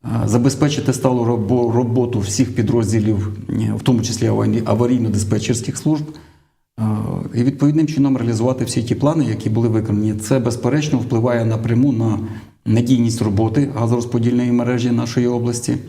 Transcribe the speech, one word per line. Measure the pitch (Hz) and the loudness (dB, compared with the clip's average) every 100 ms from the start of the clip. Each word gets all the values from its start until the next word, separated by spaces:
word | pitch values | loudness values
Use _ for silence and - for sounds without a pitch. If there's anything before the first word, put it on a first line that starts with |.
е, | 117 113 | -4 -2
забезпечити | 104 113 127 - 147 - 135 | 2 2 2 2 0 0 -2
сталу | 123 131 123 | 0 0 2
робо-, | 117 117 101 123 120 | 0 0 0 0 2
роботу | 113 123 123 120 117 | 0 0 0 0 -2
всіх | 98 - 127 | -2 -2 0
підрозділів, | 104 104 117 101 110 107 104 98 - - | 0 0 2 2 0 2 0 -2 -8 -6
е, | 110 110 107 | -4 -2 -2
в | |
тому | - 120 | 2 2
числі | 113 - 113 | 0 -2 0
аварій-, | 107 110 110 | 0 0 0
аварійно-диспетчерських | 110 107 120 127 110 101 98 107 - 117 - - | 0 2 4 2 2 0 0 -2 0 -2 -4 -4
служб, | 151 151 151 - - _ _ _ _ - | -2 -2 -4 -14 -20 _ _ _ _ -6
е, | 110 107 107 - - | -4 -2 -4 -6 -4
і | 117 | 0
відповідним | 123 147 147 151 151 | 0 2 2 2 2
чином | - 139 131 | 2 2 2
реалізувати | 117 107 123 127 | 0 0 0 0
всі | 123 - | -2 -2
ті | 110 | -2
плани, | 117 143 160 | 0 2 2
які | 123 107 113 | 0 -2 0
були | 113 117 | 0 2
виконані. | 110 101 104 107 | 0 0 0 0
Це, | 104 - 135 | -4 0 0
безперечно, | 120 113 127 147 147 127 | 0 -2 0 0 0 -2
впливає | - 113 123 120 | 0 0 0 0
напряму | 113 110 110 117 139 | 0 -2 0 2 2
на | 113 113 101 - - - _ - | 2 0 -2 -6 -12 -16 _ 0
надійність | 110 120 127 117 113 | 2 4 2 2 0
роботи | 107 98 110 147 139 113 | 0 2 2 0 -2 -2
газорозподільної | 117 120 117 120 117 123 123 | 0 0 0 0 2 2 2
мережі | 120 120 123 120 | 2 2 0 0
нашої | 117 117 127 120 | 0 0 0 0
області | 120 120 120 - 123 | 0 -2 -4 -4 -4